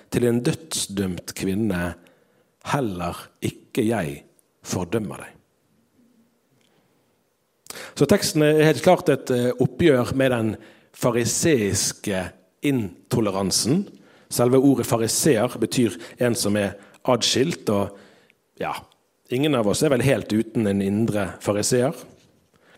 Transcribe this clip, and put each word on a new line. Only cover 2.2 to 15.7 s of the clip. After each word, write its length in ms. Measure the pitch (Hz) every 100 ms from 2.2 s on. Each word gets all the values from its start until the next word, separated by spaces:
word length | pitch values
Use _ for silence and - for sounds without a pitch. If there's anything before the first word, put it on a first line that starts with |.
| _ _ _ _ -
«Heller 500 | 147 110 87 87 - - _
ikke 460 | - - _ - 110
jeg 360 | 110 76 71 _ _ _ _ -
fordømmer 520 | 95 85 113 95 69
deg.» 80 | - - _ _ _ _ _ _ _ _ _ _ _ _ _ _ _ _ _ _ _ _ _ _ _ - - -
Så 100 | 143
teksten 360 | 202 - 151
er 220 | 151 151 156
helt 180 | 139
klart 260 | 185 170 -
et, 220 | 131 -
eh, 200 | 123 123 120
oppgjør 540 | - - 170 123 117 131
med 160 | 131
den 240 | 120 110 98 - - _ -
fariseiske 1400 | 127 117 113 - 170 131 98 - - - - 92 90 - _ _
intoleransen. 1200 | 147 131 95 - _ 120 104 95 95 - 104 180 196 - - - _
Selve 260 | - 123 131
ordet 300 | 143 120 117
fariseer 720 | 113 113 - 160 107 123 -
betyr 360 | 107